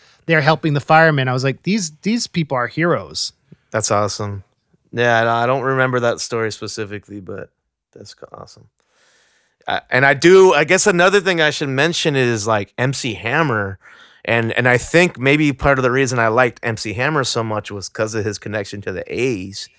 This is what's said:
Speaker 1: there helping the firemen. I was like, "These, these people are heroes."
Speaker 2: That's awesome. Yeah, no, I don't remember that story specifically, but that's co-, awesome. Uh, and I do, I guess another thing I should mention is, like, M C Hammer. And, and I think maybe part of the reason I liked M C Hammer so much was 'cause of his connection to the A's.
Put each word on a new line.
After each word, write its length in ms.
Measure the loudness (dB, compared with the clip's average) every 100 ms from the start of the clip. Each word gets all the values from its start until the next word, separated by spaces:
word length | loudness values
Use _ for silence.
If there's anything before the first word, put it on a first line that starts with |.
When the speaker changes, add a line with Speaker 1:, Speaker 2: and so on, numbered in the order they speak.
| _ _ 0
Speaker 1:
there 120 | 2
helping 340 | 4 2 2
the 60 | -2
firemen. 480 | 4 6 6 4 0
I 60 |
was 100 | 0
like, 200 | -2 -4
"These, 280 | -2 -2 -4 -6
these 220 | -4 -2 -4
people 280 | -4 -4 -4
are 120 | -4
heroes." 680 | -2 0 0 -4 -8 -8 _ _ -20 _
Speaker 2:
That's 200 | -4 0
awesome. 540 | 0 0 -4 -8 -8 -14 _ _ _ _
Yeah, 300 | -2 2 4 2
no, 60 |
I 140 | 0 0
don't 180 | 0
remember 360 | 0 0 0 0
that 220 | -2 -2
story 300 | -4 -4 -4
specifically, 680 | -6 -12 -8 -10 -10 -14 -18
but 300 | -14 -16 -16 _ _ _ _
that's 220 | -20 -20
co-, 140 | -20 -20
awesome. 380 | -20 -20 -20 _ _ _ _ _ _ _ _ _ _ -8
Uh, 120 | -8 -2
and 160 | 2 2
I 80 |
do, 400 | 4 6 8 8
I 100 | 4
guess 240 | 2 2 2
another 320 | 4 4 4
thing 180 | 0 0
I 80 | 0
should 200 | 0 -4
mention 460 | 0 0 0 0 2
is, 320 | 2 0 0
like, 260 | -2 -2 -4
M 160 | -2
C 200 | -2 -4 -6
Hammer. 640 | -4 -2 0 -2 -4 -8 -18 -20 -20 _
And, 280 | -2 -2 0
and 140 | 0 2
I 80 | 2
think 400 | 2 2 2 0
maybe 340 | 0 2 2
part 280 | 0 0 2
of 40 |
the 60 | 2
reason 280 | 0 0 0
I 80 | 0
liked 320 | 2 0 0
M 160 | -8 -6
C 160 | -6
Hammer 300 | -4 -2 -2
so 200 | -2 -4
much 280 | -4 -6 -6
was 180 | -12 -12
'cause 240 | -6 -4
of 100 | -2
his 140 | -4 -6
connection 420 | -8 -8 -8 -10
to 100 | -10
the 120 | -10 -8
A's. 600 | -4 -2 -4 -8 -12 -14